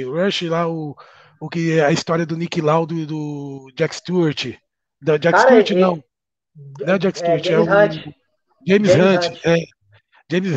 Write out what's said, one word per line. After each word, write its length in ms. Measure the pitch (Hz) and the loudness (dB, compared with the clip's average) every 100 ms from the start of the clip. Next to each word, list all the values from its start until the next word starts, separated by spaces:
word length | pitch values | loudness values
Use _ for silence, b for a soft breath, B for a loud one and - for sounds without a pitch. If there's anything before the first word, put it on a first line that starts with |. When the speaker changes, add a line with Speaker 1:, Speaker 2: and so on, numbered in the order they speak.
Speaker 1:
Rush 380 | 127 156 196 - | -6 -4 -2 -2
lá, 260 | 170 165 170 | -4 -4 -4
o, 260 | 165 151 135 b b b b | -6 -10 -14 b b b b
o 80 | 156 | -10
que 300 | 170 165 160 | -4 -2 2
é 80 | 151 | 2
a 40 | |
história 340 | 165 - 165 160 | 0 -2 -4 -4
do 100 | 165 | -6
Nick 240 | 170 175 | -6 -4
Lauda 320 | 151 160 165 | 0 0 -2
e 140 | 170 151 | -6 -8
do 640 | 156 151 147 143 139 135 | -8 -10 -10 -12 -16 -12
Jack 220 | 131 160 - | -6 -6 -6
Stewart. 560 | - 180 160 135 120 107 _ _ _ _ | -4 -2 0 -2 -8 -12 _ _ _ _
Da 160 | 139 151 | -2 0
Jack 180 | 170 185 | 2 4
Speaker 2:
Cara, 120 | 254 233 | 6 6
Speaker 1:
Stewart, 80 | 208 | 6
Speaker 2:
é, 20 | |
Speaker 1:
não. 220 | 185 185 170 - _ _ _ _ 156 139 139 | 2 0 0 -10 _ _ _ _ -20 -20 -10
Speaker 2:
é, 60 | 156 | -4
Speaker 1:
Não 60 | |
é 20 | 190 | -2
o 20 | |
Jack 200 | 190 - | -2 -2
Speaker 2:
é 160 | 170 165 | -2 -2
Speaker 1:
Stewart, 80 | 170 | 0
é 40 | |
Speaker 2:
James 180 | 165 165 | 0 2
Speaker 1:
o 20 | |
Speaker 2:
Hunt. 440 | 202 208 156 147 - _ _ _ _ - | 4 2 0 -14 -20 _ _ _ _ 0
Speaker 1:
James 220 | 202 208 | 2 4
Speaker 2:
James 60 | |
Speaker 1:
Hunt, 320 | 180 190 180 170 | 6 6 4 -2
Speaker 2:
Hunt. 60 | 170 | -4
Speaker 1:
é. 120 | 160 170 160 _ _ _ _ b - | 0 0 -2 _ _ _ _ b -6
James 220 | 175 190 | -4 -2